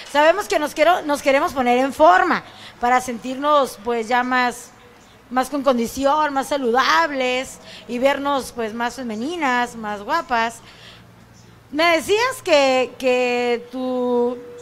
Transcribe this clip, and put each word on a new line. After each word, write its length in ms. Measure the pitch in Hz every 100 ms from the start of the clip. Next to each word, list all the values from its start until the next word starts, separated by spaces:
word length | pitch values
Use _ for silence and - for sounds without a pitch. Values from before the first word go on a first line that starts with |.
| -
sabemos 380 | 285 311 370 -
que 100 | 339
nos 140 | 302
quiero, 300 | - 311 370
nos 180 | 302 285
queremos 320 | 285 277 349
poner 240 | 262 240 247
en 160 | 269
forma 500 | - 311 359 359 208 - - - -
para 220 | 240 254
sentirnos, 760 | 254 226 247 262 294 294 240 -
pues, 240 | 214 233 220
ya 140 | 247
más, 480 | 247 254 247 233 - - - - - - -
más 220 | 247 262
con 120 | 294
condición, 720 | 269 247 226 269 269 302 302
más 160 | 269 -
saludables 1120 | 285 247 240 262 320 330 269 254 254 262 - - - -
y 100 | 240
vernos, 540 | 269 277 285 277 226
pues, 200 | 247 220
más 220 | 233 240
femeninas, 840 | 247 240 214 262 349 277 247 240 233
más 240 | 214 208
guapas. 600 | 208 330 - 233 226 - - - - - - - - - - - -
Me 240 | 294 339 320
decías 460 | 294 415 494 494
que, 480 | - 294 269 254 254 -
que 680 | 262 247 247 247 240 240 240
tú, 640 | 262 254 254 247 240 240 247 - -